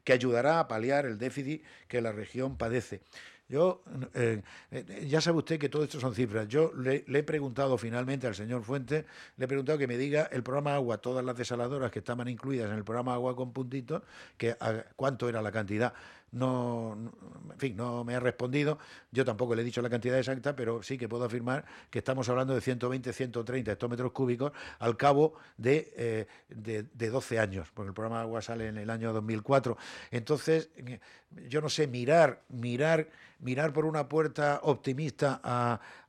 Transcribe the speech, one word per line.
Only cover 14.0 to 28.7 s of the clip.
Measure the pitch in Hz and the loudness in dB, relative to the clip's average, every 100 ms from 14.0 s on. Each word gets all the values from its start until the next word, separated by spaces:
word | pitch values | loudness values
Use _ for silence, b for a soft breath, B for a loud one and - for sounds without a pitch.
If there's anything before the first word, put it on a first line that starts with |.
| - B B B | -10 B B B
que | 113 - | -2 0
a, | 117 110 - - | -2 -2 -6 -2
cuánto | 131 127 120 | -2 0 -2
era | 113 | 0
la | 107 | -2
cantidad. | 110 98 104 120 - B B B | -2 -2 0 0 -2 B B B
No, | 120 131 127 123 117 113 107 | -2 0 0 -2 -2 -6 -8
no, | 117 - - - - | -12 -14 -18 -18 -16
en | - | -6
fin, | 139 98 | -4 -4
no | 120 120 | -4 -4
me | 117 123 | -2 0
ha | |
respondido. | 123 - 127 143 147 151 B B B | 0 0 0 2 2 0 B B B
Yo | 123 | 0
tampoco | 123 107 123 | 0 2 2
le | 113 | 2
he | |
dicho | 120 123 | 0 -2
la | 120 | 0
cantidad | 120 123 131 | 0 2 2
exacta, | 120 131 143 131 | 0 -2 -2 -2
pero | 113 117 | -2 -4
sí | - 135 | -4 -6
que | 113 | -4
puedo | 120 | -2
afirmar | 117 120 120 143 - B B | -2 -2 -2 -2 -4 B B
que | 117 | -4
estamos | - 131 117 | -2 0 2
hablando | 123 131 | 2 2
de | 127 | 0
ciento | 131 123 123 | 0 0 -2
veinte, | 131 123 | -2 -4
ciento | 117 127 117 | -4 -4 -4
treinta | 113 127 110 | -4 -2 -2
hectómetros | 101 120 120 123 | -2 -2 -2 -2
cúbicos | - 127 120 143 B B B | 0 2 2 -2 B B B
al | 117 113 | 0 4
cabo | 143 143 156 - B B | 6 8 6 2 B B
de, | 117 151 - - | 4 4 2 -4
eh, | 117 110 107 B B | -2 -2 -4 B B
de, | 110 107 107 | -12 -6 -6
de | 107 110 113 | -6 -4 -2
doce | 127 - 113 | 0 0 2
años, | 107 95 82 | 2 0 -8
porque | - 98 | -8 -8
el | |
programa | 95 113 113 | -6 -4 -2
Agua | 113 113 | -2 -4
sale | 107 113 | -4 -4
en | 110 | -4